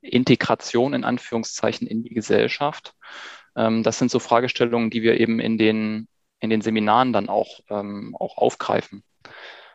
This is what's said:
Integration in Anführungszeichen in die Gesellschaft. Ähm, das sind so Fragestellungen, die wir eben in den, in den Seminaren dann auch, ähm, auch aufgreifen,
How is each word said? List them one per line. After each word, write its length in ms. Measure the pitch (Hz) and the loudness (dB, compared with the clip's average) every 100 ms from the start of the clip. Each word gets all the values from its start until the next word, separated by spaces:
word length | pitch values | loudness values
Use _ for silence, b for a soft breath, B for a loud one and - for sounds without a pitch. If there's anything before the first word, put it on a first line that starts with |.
Integration 920 | - 123 127 127 - 113 - 113 131 135 | 0 0 4 4 4 -2 0 0 0 0
in 80 | |
Anführungszeichen 800 | 113 120 - 117 110 - 113 110 120 | -2 -4 -4 -6 -6 -2 -2 -2 -4
in 160 | 113 | -6
die 140 | 120 117 | -4 -6
Gesellschaft. 800 | 107 107 117 - 143 - - _ B B B B B - | 0 2 2 0 -4 -4 -18 _ B B B B B -2
Ähm, 280 | 113 113 | 0 2
das 160 | 113 113 | 0 0
sind 100 | 123 | 0
so 80 | 123 | 0
Fragestellungen, 720 | - 117 123 - 120 117 113 | 2 2 2 0 0 2 0
die 140 | 117 | 0
wir 160 | 113 - | 2 4
eben 200 | 113 113 | 2 2
in 200 | 117 113 | 0 2
den, 480 | 110 110 110 107 113 _ _ _ | 2 2 -2 -6 -10 _ _ _
in 100 | 107 | -2
den 120 | 110 | 0
Seminaren 520 | 107 110 107 110 127 | 0 0 4 4 4
dann 160 | 110 101 | 0 0
auch, 300 | 101 107 - _ | -2 -2 -8 _
ähm, 460 | 104 101 101 113 - | -8 -6 -10 -12 -8
auch 180 | - - | -8 -2
aufgreifen, 680 | 120 - - - - 101 _ _ B B B B B | -2 -2 -2 -2 -2 -16 _ _ B B B B B